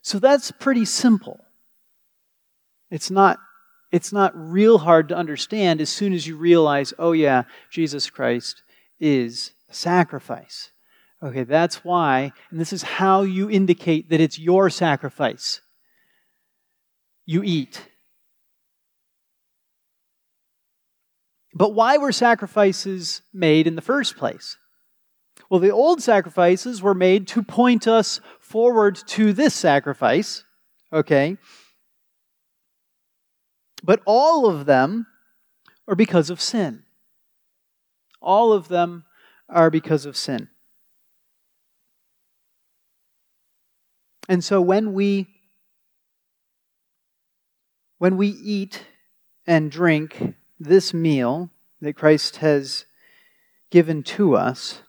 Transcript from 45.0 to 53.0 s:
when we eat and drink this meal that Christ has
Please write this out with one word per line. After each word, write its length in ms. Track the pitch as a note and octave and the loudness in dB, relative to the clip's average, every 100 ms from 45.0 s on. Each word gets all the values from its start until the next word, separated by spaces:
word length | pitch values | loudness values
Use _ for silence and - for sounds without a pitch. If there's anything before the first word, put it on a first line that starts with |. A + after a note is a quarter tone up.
| G3+ G3 F#3 _ _ _ _ _ _ _ _ _ _ _ _ _ _ _ _ _ _ _ _ _ _ _ _ _ _ _ | -2 -2 -6 _ _ _ _ _ _ _ _ _ _ _ _ _ _ _ _ _ _ _ _ _ _ _ _ _ _ _
when 220 | F3+ F#3+ | 0 0
we 100 | G3+ | -2
eat 560 | G3 G#3 G3+ G3 - - _ _ _ _ _ - | -4 -8 -8 -8 -16 -20 _ _ _ _ _ -2
and 240 | E3 D#3 | 0 0
drink 640 | D3 F3 D3+ D3+ - - - _ _ | -2 0 0 -4 -10 -10 -10 _ _
this 320 | D3+ F#3+ - | 2 2 2
meal 560 | E3+ E3 C#3 B2 D3+ F3 _ _ _ | -4 0 0 -2 -4 -8 _ _ _
that 160 | D3+ D3+ | -12 0
Christ 400 | D#3 D3+ - - | 2 2 0 -4
has 460 | D#3 D3 C3+ - - _ | 0 0 -4 -14 -14 _